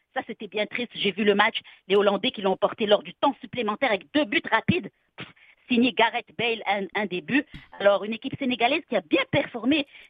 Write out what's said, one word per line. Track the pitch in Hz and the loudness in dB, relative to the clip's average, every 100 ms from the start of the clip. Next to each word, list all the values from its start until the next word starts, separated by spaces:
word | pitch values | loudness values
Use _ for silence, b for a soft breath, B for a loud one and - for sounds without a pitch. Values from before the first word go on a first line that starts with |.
| _ | _
ça | 269 240 | -10 -10
c'était | 220 208 | -12 -8
bien | 208 208 | -6 -6
triste. | - 247 | -6 -8
J'ai | 170 196 | -4 -4
vu | 180 | 0
le | 208 | 2
match, | 202 214 - B B - | 4 2 -2 B B 0
les | 202 | 2
Hollandais | 202 196 247 | 4 2 -2
qui | 233 | -2
l'ont | 196 | -2
emporté | 185 185 - 208 | 0 0 0 2
lors | 208 | 2
du | 165 | 2
temps | - 294 247 | -2 -2 -2
supplémentaire | 233 247 214 208 262 | -6 -6 -4 -2 0
avec | 202 - | -2 -2
deux | 294 | -2
buts | 247 302 - | 0 -2 0
rapides. | 226 - 240 196 - _ - | 0 0 -2 -4 -14 _ -16
Pff, | - b b _ - | -16 b b _ -2
signé | 240 247 | 2 2
Gareth | 190 226 233 - 160 | 2 2 0 -8 -4
Bale, | 233 226 - | -4 -2 -2
un, | 202 190 | -4 -2
un | 196 | -4
des | 208 180 | -2 -4
buts. | 156 254 285 B B - | 0 0 -2 B B 0
Alors, | 202 196 | 2 2
une | 208 | 0
équipe | 226 269 - | -6 -8 -6
sénégalaise | 262 247 233 311 - | -4 0 2 0 0
qui | 214 | -4
a | |
bien | - 427 508 | 0 0 2
performé, | 294 - 240 226 302 277 B B | 0 0 -2 0 0 0 B B